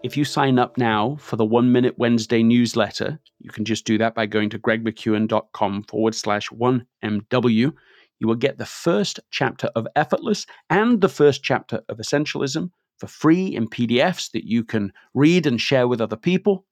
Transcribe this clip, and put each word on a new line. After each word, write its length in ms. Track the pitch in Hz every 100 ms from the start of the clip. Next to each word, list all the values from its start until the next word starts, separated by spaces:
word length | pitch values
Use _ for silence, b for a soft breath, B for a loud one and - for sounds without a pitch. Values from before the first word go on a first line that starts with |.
| 127
If 100 | 143
you 80 |
sign 360 | 143 - 139 123
up 180 | 120 -
now 380 | 120 107 110 147
for 180 | -
the 100 | 110
One 280 | 107 117 123
Minute 260 | 123 127 -
Wednesday 420 | 120 117 110 117
newsletter, 720 | 113 120 117 117 101 - 107 156 _ _
you 100 | -
can 140 | -
just 200 | 107 110
do 140 | - 107
that 160 | 113
by 120 | 113 107
going 220 | 107 104
to 80 | 104
greg 260 | - 113
mckeown 420 | 113 - 117 107 110
dot 220 | 107 -
com 320 | - 101 101
forward 320 | 107 110 110
slash 340 | 110 104 104 -
one 340 | 113 120 127 - _
M 240 | 110 104 -
W. 440 | 123 117 110 131 b b b b _
You 80 | 113
will 80 | 117
get 200 | 135 117
the 80 |
first 540 | 107 - 170 196 190 - _
chapter 340 | - 131 - -
of 140 | 117 113 143
Effortless 500 | 156 - 233 208 - B _
and 300 | 180 226 233
the 80 | 185
first 340 | - 147 135
chapter 400 | - 127 - - -
of 100 | 117
Essentialism 720 | 110 - 151 139 139 147 175 _ _ _
for 100 | -
free 380 | - 156 175 190
in 220 | - 110
P 160 | - 120
D 120 | 120
Fs 280 | 170 175 -
that 160 | -
you 180 | - 113
can 300 | 113 110 101 b b
read 320 | 127 147 175
and 160 | 147 117
share 280 | - 135 123
with 120 | 120
other 140 | 110
people. 500 | 107 175 180 208 190 _